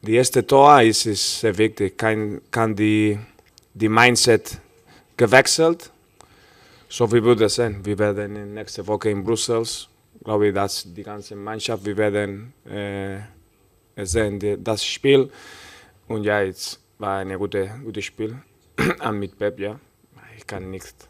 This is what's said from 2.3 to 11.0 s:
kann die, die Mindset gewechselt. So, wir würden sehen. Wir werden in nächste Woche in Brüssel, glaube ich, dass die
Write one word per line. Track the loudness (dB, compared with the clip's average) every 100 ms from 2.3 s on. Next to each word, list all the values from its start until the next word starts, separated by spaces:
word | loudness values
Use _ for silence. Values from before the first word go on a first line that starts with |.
| -8 _
kann | -2 -2 2
die, | 2 4 2 -2 -8 _ _ _ _
die | -4 2
Mindset | 6 6 6 4 4 2 -18 -20 _ _ -20 _ -2
gewechselt. | 4 6 4 2 2 0 -8 _ _ _ -20 _ _ _ _ _ _
So, | -2 2
wir | 4
würden | 4 4 4
sehen. | 2 -2 -4
Wir | -6 0
werden | 0 0 -6 -10
in | -12
nächste | -14 -14 -12 -4
Woche | -2 0
in | -2
Brüssel, | -2 -2 0 -2 -2 -8 -14 _ _ -20
glaube | -4 0 2
ich, |
dass | 0 -4 -6 -12
die | -18